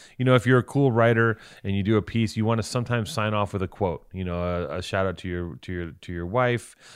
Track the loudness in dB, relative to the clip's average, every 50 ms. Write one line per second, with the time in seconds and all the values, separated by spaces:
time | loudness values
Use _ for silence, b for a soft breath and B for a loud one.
0 | b b b b 2 4 4 4 6 6 4 4 4 2 0 2 2 4 4 6
1 | 6 6 6 4 4 2 0 B B B B B B -4 -2 0 2 2 2 2
2 | 2 0 -2 0 0 0 0 -2 0 0 0 -2 -2 -2 -4 -4 -2 -2 -2 -2
3 | -2 -4 -4 -4 -2 -2 0 -2 -2 -2 -2 -4 -4 -4 -4 -2 -2 -2 -2 -4
4 | -10 -12 -10 -8 -6 -4 -4 -4 -4 -2 -4 -4 -4 -6 -6 -8 -8 -4 -2 -2
5 | -2 -2 -4 -6 -8 -8 -6 -6 -6 -8 -10 -14 -12 -10 -8 -8 -8 -10 -12 -16
6 | -14 -10 -8 -8 -6 -4 -2 0 0 0 0 -2 -6 -10 -20 b b b b